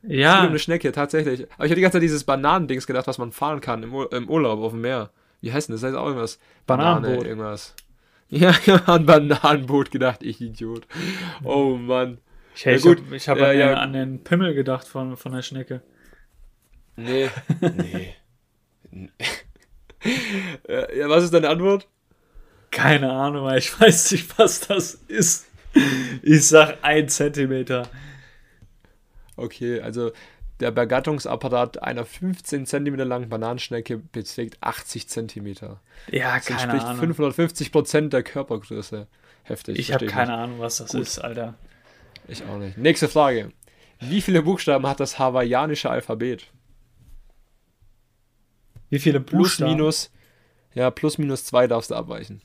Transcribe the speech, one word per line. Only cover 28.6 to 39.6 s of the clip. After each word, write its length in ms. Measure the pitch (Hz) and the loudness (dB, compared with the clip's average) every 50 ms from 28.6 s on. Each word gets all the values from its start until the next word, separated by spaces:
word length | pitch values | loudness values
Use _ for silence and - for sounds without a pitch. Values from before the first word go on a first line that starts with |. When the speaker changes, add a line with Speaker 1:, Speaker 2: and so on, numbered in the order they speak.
| - _ _ _ _ _ _ _ _ _ _ - - - - | -20 _ _ _ _ _ _ _ _ _ _ -20 -20 -20 -14
Speaker 2:
Okay, 460 | - 120 113 - - 123 120 120 113 | -12 -12 -12 -10 -8 -6 -6 -6 -6
also 300 | 110 113 110 120 120 113 113 - - - _ _ - - - - | -6 -8 -6 -4 -6 -6 -6 -10 -20 -20 _ _ -16 -16 -10 -6
der 120 | - 120 | -6 -2
Begattungsapparat 1120 | 110 120 120 113 127 131 143 160 151 143 - - - 123 - 135 120 120 123 120 - - - | 0 0 0 0 0 -2 0 -2 -4 -4 -4 -6 -6 -6 -4 -2 0 0 -2 -2 -4 -10 -8
einer 220 | 127 123 120 117 | -8 -6 -6 -8
fünfzehn 600 | - - - 180 185 185 180 - - - 143 135 | -10 -10 -8 -6 -6 -6 -6 -8 -8 -8 -8 -6
Zentimeter 400 | - - 143 143 143 139 131 135 | -4 -6 -4 -4 -4 -4 -4 -4
langen 240 | 127 123 123 123 113 | -4 -4 -6 -6 -8
Bananenschnecke 680 | 113 110 110 113 123 127 - - 123 117 113 - 123 113 | -8 -6 -6 -6 -6 -8 -8 -8 -8 -10 -8 -8 -10 -10
beträgt 600 | - - - 117 104 - - - 120 110 - _ | -10 -12 -12 -12 -12 -10 -10 -10 -10 -10 -10 _
achtzig 460 | - 120 117 - - - - 117 - - | -8 -6 -6 -8 -12 -14 -14 -14 -12 -10
Zentimeter. 760 | - 117 113 113 - 107 101 101 98 - - 107 107 104 _ _ _ - - - | -10 -10 -10 -10 -12 -12 -12 -12 -14 -14 -16 -18 -18 -18 _ _ _ -20 -12 -6
Speaker 1:
Ja, 260 | - 123 - 127 123 | -4 -2 -2 -2 -4
Speaker 2:
Das 100 | 123 - | -4 -4
Speaker 1:
keine 160 | - 123 117 123 | -4 -6 -4 -4
Speaker 2:
entspricht 220 | 120 120 - 117 | -2 -2 -2 -2
Speaker 1:
Ahnung. 140 | 120 123 123 | -4 -4 -4
Speaker 2:
fünfundvierzig 720 | 139 165 165 - 147 143 127 - 170 165 - - 147 - | -2 -4 -2 0 -2 -2 0 0 -2 -2 -2 -6 -10 -2
Prozent 420 | - 156 143 - - 151 156 151 139 | 0 0 0 2 0 0 0 2 0
der 100 | 127 120 | -2 -2
Körpergröße. 840 | - - 139 135 - 117 107 101 - 113 107 110 - - 107 104 - _ _ _ _ _ _ _ | -2 -8 -10 -6 -6 -8 -8 -8 -10 -12 -12 -12 -10 -12 -14 -14 -16 _ _ _ _ _ _ _
Heftig, 340 | - 110 - | -12 -12 -10